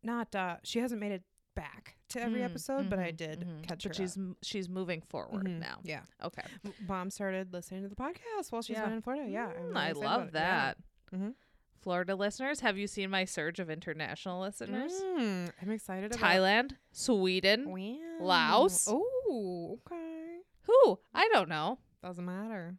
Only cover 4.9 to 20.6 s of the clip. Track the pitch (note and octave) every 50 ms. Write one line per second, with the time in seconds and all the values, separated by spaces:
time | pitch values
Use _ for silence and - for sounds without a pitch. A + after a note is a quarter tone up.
4.9 | F3 E3 E3 _ - - - - - G3+ F#3+ F#3 F3 E3 E3 - - - - -
5.9 | D#3 C3+ - - _ _ - E3+ - - - - B3 G#3+ - G3+ G3 - A3 F3
6.9 | G3 F#3 F3+ G3 - - G#3 F#3+ F#3+ F#3 F#3+ F#3 F3+ F3 E3+ - F#3 F#3+ G3 G3
7.9 | G3+ - B3 D4 F4+ - - A#4 A4 G#4 E4+ - - A#3 A#3 - A3 A3 G#3+ G#3+
8.9 | A3 A3+ A3 B3 C4 D4 D4 A3 G3 D#4 A#3+ G3+ E3 E3+ F3 - - - D3 D#3+
9.9 | D#3+ D3 - C#3+ E3 D#3+ C#3 - D#3 D#3 D#3+ F3+ F#3 D#3+ C3+ C3+ - - - -
10.9 | _ _ _ - - F#3 G3 G#3+ C4 _ _ _ _ _ _ _ _ _ - F#3+
11.9 | F3+ F3 F3+ F3 G3 F#3+ G3+ G#3 G#3 - C4 C4+ D4 C#4+ - A3+ G3 F#3+ G3+ G3
12.9 | - G#3 G3 F#3+ G3 F#3+ F#3 F#3 - - D3+ D#3+ E3+ G3 F#3 D#3+ D#3 D#3+ - -
13.9 | D3+ D#3 D#3 F#2 B2+ - - G3 F3+ F3+ F#3+ G3 G#3 - A#3 - G3+ G#3 C4 D#4+
14.9 | F4+ F#4+ G4 F#4+ F#4 D#4+ A#3+ G#3+ F#3+ F3+ F3 F3 - - F3+ F#3+ A3 A3 - -
15.9 | F#3+ F#3 F#3+ G#3+ A#3 A#3+ G#3+ F3+ F3 F#3+ F#3 F#3+ G3+ A3+ B3 C#4 - - _ _
16.9 | _ - - - A#3+ G3+ F#3 F#3 F#3 F#3 F3+ F#3+ G#3 A#3 C4+ D4 F#3 F#3 F#3+ G#3
17.9 | A#3+ D4 E4 E4 E4 E4 - F#3 F3+ E3+ D#3+ D#3 F3 A3+ D4 G4 F3+ - - G#3
18.9 | G#3+ C#4 G4+ B4 C5+ B4+ C5+ A4+ D4 A#3 G3+ F#3 F3+ F3 E3+ D#3+ G3+ B3 _ -
19.9 | F4 E4+ E4 D#4+ D#4+ D#4+ D#4+ E4 E4+ F4 F#4 _ _ _